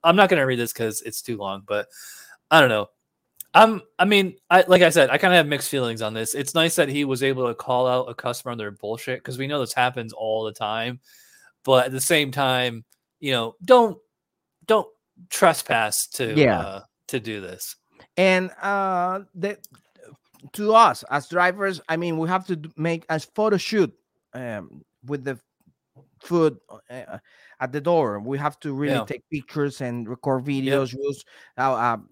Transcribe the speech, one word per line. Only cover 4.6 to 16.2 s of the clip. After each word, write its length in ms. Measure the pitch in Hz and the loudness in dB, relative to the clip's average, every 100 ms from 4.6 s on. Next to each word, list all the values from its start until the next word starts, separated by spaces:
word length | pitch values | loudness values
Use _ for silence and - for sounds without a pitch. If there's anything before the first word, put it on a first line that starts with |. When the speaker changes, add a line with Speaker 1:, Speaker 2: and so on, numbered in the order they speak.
| 180 | 8
Speaker 1:
like 140 | 180 | 6
I 80 | 170 | 6
said, 200 | 160 131 | 6 4
I 80 | 143 | 4
kinda 200 | 190 180 | 4 4
have 100 | 147 | 4
mixed 220 | 143 - | -2 -4
feelings 320 | 139 120 113 | -4 -4 -4
on 120 | 110 | -6
this. 220 | 113 113 139 | -6 -6 -6
It's 180 | 139 | -4
nice 220 | 165 165 175 | 0 0 0
that 140 | 143 | 0
he 160 | 143 143 | -2 -4
was 180 | 127 | -2
able 240 | 135 131 123 | -2 0 -2
to 80 | 113 | -4
call 320 | - 123 127 | -2 0 2
out 220 | 127 - | 0 -4
a 40 | |
customer 380 | - 123 120 127 | -8 -8 -8 -8
on 60 | 117 | -8
their 140 | 104 | -10
bullshit, 520 | 101 104 113 - 127 | -10 -10 -10 -8 -10
'cause 140 | - 127 | -10 -10
we 100 | 135 | -6
know 120 | 147 | -4
this 100 | 120 | -4
happens 380 | - 127 127 113 | 0 0 -2 -12
all 320 | - 110 110 | -8 -6 -4
the 80 | 110 | -6
time. 460 | 104 107 113 117 127 _ _ _ _ _ _ | -8 -6 -4 -6 -8 _ _ _ _ _ _
But 220 | - 131 127 | 4 4 4
at 40 | |
the 80 | 131 | -2
same 300 | - 160 143 | 0 0 0
time, 520 | 135 135 127 123 117 - _ _ _ | -2 0 0 -2 -6 -18 _ _ _
you 100 | 143 | -4
know, 240 | 123 113 - | -2 -4 -2
don't, 340 | 180 247 226 175 _ _ _ _ _ _ - | 6 6 6 -2 _ _ _ _ _ _ 0
don't 220 | 220 - _ _ _ 180 | 0 0 _ _ _ -10
trespass 800 | - 180 156 - 113 107 - - | 2 4 4 -2 -2 -2 -4 -6
to, 300 | - | -6